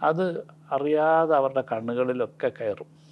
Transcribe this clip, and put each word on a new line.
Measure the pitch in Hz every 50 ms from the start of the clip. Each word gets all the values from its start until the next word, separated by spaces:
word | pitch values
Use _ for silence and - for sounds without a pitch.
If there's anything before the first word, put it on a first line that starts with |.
| - 151
അത് | 160 170 190 180 165 - - - - - - - 143
അറിയാതെ | 135 143 147 151 151 156 160 160 165 165 156 160 143
അവരുടെ | 135 135 135 135 127 -
കണ്ണുകളിലൊക്കെ | 120 113 113 117 120 123 127 127 127 123 117 - - - - 127 - -
കയറും. | 120 110 98 - - - - - - -